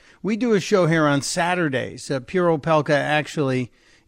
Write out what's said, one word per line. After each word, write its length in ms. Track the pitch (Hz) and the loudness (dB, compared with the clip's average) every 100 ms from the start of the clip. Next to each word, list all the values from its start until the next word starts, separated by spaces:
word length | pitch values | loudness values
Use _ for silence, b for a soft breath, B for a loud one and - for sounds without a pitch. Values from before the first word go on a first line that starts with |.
| b b | b b
we 120 | 190 220 | -4 -2
do 180 | 240 | 2
a 60 | 202 | 0
show 280 | - 202 160 | 2 2 4
here 180 | 165 147 | 4 2
on 160 | 139 | 2
Saturdays. 880 | - 180 170 180 156 127 113 - - | -2 -2 -2 0 -2 -2 -6 -10 -6
Uh, 100 | 135 | -8
Pure 380 | 120 185 175 160 | -4 0 2 0
Opelka 380 | 165 156 143 143 | 2 2 2 0
actually 760 | 139 151 139 165 135 127 120 b b b | 2 -2 -2 -4 -2 -2 -4 b b b